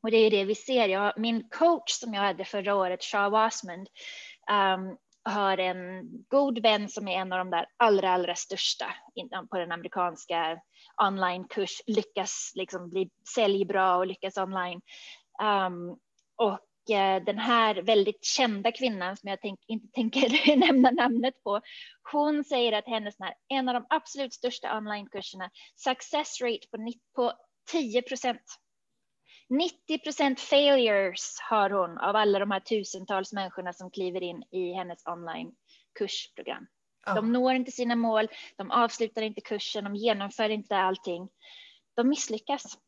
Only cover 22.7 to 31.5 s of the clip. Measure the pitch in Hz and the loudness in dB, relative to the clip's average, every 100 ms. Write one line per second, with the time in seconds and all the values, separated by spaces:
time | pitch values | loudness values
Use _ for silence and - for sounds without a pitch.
22.7 | 214 226 226 208 202 185 - _ 269 254 | 0 -2 -4 -6 -8 -12 -12 _ -2 0
23.7 | 247 240 311 - 277 262 - 247 247 - | -2 0 -2 -2 -8 -8 -4 -6 -6 -6
24.7 | 220 214 208 202 196 - 190 185 - - | -6 -6 -8 -8 -12 -12 -12 -12 -14 -20
25.7 | _ 262 262 - 294 302 - 247 220 - | _ -4 -2 -2 -4 -4 -4 -4 -4 -6
26.7 | 214 226 240 _ - 240 - _ _ - | -10 -10 -10 _ -2 -2 -2 _ _ -6
27.7 | 339 254 233 247 262 254 233 _ - _ | -4 0 -2 -2 -4 -4 -4 _ -20 _
28.7 | _ _ _ _ _ _ - _ 262 349 | _ _ _ _ _ _ -20 _ 0 0
29.7 | - - 311 302 285 285 254 - 285 285 | -4 -6 -6 -6 0 0 0 2 4 6
30.7 | 277 233 202 190 180 - - - | 6 6 2 0 -4 -10 -10 -2